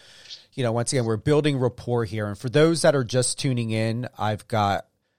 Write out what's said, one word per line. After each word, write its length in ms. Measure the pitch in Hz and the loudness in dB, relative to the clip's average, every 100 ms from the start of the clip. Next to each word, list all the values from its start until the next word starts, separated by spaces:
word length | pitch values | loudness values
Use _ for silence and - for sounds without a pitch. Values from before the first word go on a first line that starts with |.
| - - - - _ | -20 -20 -20 -20 _
you 100 | - | -4
know, 100 | 120 | -2
once 200 | 117 117 | -2 -2
again, 120 | 135 | -2
we're 120 | 113 107 | 0 0
building 420 | 147 147 147 135 | 2 2 2 0
rapport 460 | 123 - - 120 | -2 -4 -4 -2
here. 220 | 104 110 104 | -2 -4 -6
And 100 | 101 | -6
for 120 | 127 | -2
those 340 | 147 160 165 | 4 4 4
that 120 | 160 | 4
are 100 | 143 | 2
just 340 | 117 127 123 - | 2 0 0 -2
tuning 320 | 139 123 113 | -2 -2 -2
in, 380 | 110 113 113 127 - | 0 -2 -2 -6 -4
I've 280 | 107 107 - | -4 -4 -2
got 380 | 110 101 92 - _ _ | 0 2 0 -4 _ _